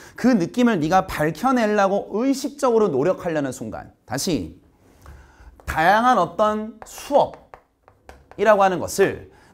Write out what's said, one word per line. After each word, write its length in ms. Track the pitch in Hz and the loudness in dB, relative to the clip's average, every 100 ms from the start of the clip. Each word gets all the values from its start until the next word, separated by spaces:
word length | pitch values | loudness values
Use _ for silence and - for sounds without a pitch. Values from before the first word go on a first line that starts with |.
| - - | -20 -2
그 120 | 240 | 2
느낌을 520 | 233 165 - 247 202 | 2 0 0 2 2
네가 260 | 156 185 185 | 2 0 0
밝혀내려고 1000 | - 151 160 254 254 214 208 196 196 - | -2 -4 -2 -2 0 0 2 0 0 -4
의식적으로 760 | 202 269 269 262 - 262 226 208 | -2 -2 -2 -6 -2 0 2 2
노력하려는 640 | 131 160 185 180 156 135 | 2 0 -2 -4 -4 -4
순간 400 | 123 110 90 - _ - | -6 -10 -12 -16 _ -10
다시 560 | 131 - 143 80 - _ _ _ _ - - - _ - - - | -6 -4 -4 -6 -14 _ _ _ _ -20 -20 -20 _ -20 -14 -8
다양한 520 | 160 165 208 247 233 | 0 2 4 4 2
어떤 640 | 170 - 214 214 214 - - | 0 0 0 0 -6 -14 -18
수업이라고 1800 | - - 277 - - _ - _ _ _ _ - - _ - 214 208 | -16 -2 0 0 -4 _ -20 _ _ _ _ -20 -20 _ 0 4 4
하는 160 | 190 175 | 4 2
것을 520 | 95 - 180 95 - _ _ | -4 0 0 0 -12 _ _